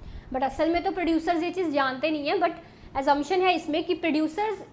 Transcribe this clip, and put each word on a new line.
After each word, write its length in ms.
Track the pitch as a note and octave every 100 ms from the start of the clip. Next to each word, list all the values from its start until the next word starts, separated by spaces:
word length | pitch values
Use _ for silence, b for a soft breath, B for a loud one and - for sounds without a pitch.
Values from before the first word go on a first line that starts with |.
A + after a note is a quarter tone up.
| B B B
but 100 | B3+
असल 280 | C4 C4 D#4+
में 120 | E4+
तो 80 | F4+
producers 520 | F#4 E4 D#4+ D#4+ E4+
ये 80 | E4+
चीज़ 200 | F4 F4
जानते 400 | C#4+ C4+ C4 D4+
नहीं 180 | D#4 C#4+
हैं, 100 | F#4
but 140 | E4+ E4 B B B -
Assumption 460 | C#4 C#4+ C#4+ F#4+
है 120 | F#4
इसमें 300 | E4+ - D4+
कि 100 | E4
producers 640 | E4 E4 D4+ D#4 D#4 G#4+ F#4+ -